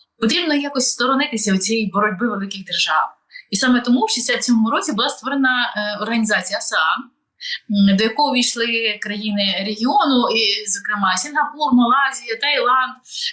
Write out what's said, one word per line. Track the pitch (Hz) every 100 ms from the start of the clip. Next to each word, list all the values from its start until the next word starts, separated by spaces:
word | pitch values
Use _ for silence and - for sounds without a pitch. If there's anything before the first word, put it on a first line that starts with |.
| _ _
потрібно | 226 349 330
якось | 285 285 269 -
сторонитися | - 247 269 294 226 208
у | 190
цієї | 202 226 208
боротьби | 202 214 180 233
великих | 196 196 196
держав. | 175 - 170 160 - - _ - -
І | 202
саме | 262 247
тому | 247 247 427
в |
шістдесят | 262 - 226
сьомому | - 226 220
році | 339 349
була | 214 277
створена, | - 247 277 262 247 233 208
е, | 208 208
організація | 214 233 214 190 180 202
асеан, | - 190 160 202 - _ _ _ - - - 202 196
м, | 196
до |
якої | 226 226 277 247
війшли | 240 233 233 226 220 208
країни | 196 208 214 202 196 185 196
регіону, | 214 247 403 302 247 -
і, | 220 208 208 208 -
зокрема, | - 208 190 185
Сінгапур, | 294 294 285 294 294
Малайзія, | 247 240 269 269 - 233 226
Таїланд. | 285 277 240 254 254 - - - -